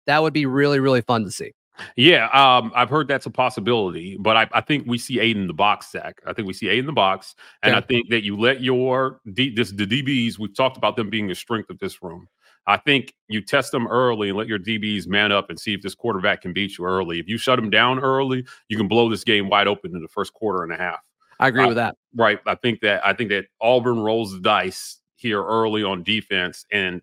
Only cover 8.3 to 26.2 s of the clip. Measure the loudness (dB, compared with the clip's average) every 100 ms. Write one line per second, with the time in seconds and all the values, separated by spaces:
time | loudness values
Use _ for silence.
8.3 | 0 0 0 0 0 0 0 -2 -6 -8
9.3 | -2 -2 0 -4 -2 -2 -2 0 -2 -2
10.3 | -4 -6 -2 -2 0 -2 -2 -4 -4 -6
11.3 | -8 -6 -6 -6 -10 -10 -10 -14 -16 -20
12.3 | _ _ _ 0 0 2 0 0 -12 -8
13.3 | -8 0 0 0 -2 0 0 2 0 -2
14.3 | -2 -4 -6 -4 -4 -4 -6 -2 0 2
15.3 | 0 -2 -6 -6 -6 -8 -8 -6 -2 -2
16.3 | -2 -4 -6 -6 -6 -4 -2 -2 -6 -6
17.3 | -4 0 0 2 2 2 2 0 0 0
18.3 | -4 -6 -14 -8 -4 2 4 2 0 0
19.3 | 0 2 2 4 0 -4 -10 -10 -8 -8
20.3 | -6 -4 -4 -4 -6 -6 -8 _ _ _
21.3 | -2 0 4 2 2 -2 -6 _ 2 2
22.3 | 2 -2 -2 -2 0 0 2 0 0 0
23.3 | -2 -4 _ 2 4 2 0 0 0 -2
24.3 | -2 0 2 0 -6 -14 -18 _ _ -4
25.3 | -2 0 0 0 0 -2 -4 -2 -4